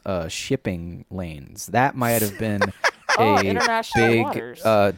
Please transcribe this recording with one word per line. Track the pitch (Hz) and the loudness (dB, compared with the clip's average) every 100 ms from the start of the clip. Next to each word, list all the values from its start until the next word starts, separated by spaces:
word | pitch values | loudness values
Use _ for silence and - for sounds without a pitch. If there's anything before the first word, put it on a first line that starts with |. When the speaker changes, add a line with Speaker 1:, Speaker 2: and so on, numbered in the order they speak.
| 101 | -4
Speaker 1:
uh, | 90 82 | -4 -4
shipping | - - 135 - 87 87 90 - | -6 -4 -4 -4 -6 -8 -12 -10
lanes. | 95 85 76 50 - - | -8 -8 -10 -14 -14 -2
That | 107 135 131 | 2 2 2
might | 120 117 | 0 2
have | 104 98 | 0 -2
been | 110 104 - - - | -2 0 -2 -2 -4
Speaker 2:
<laughs> | - - - | -2 -2 2
Oh, | 440 - | 4 4
Speaker 1:
a | |
Speaker 2:
international | - - - 453 226 117 113 | 2 0 0 0 -2 2 4
Speaker 1:
big, | 117 - | 4 2
Speaker 2:
waters. | - 120 120 110 | -4 -8 -2 2
Speaker 1:
uh, | 107 101 | 4 4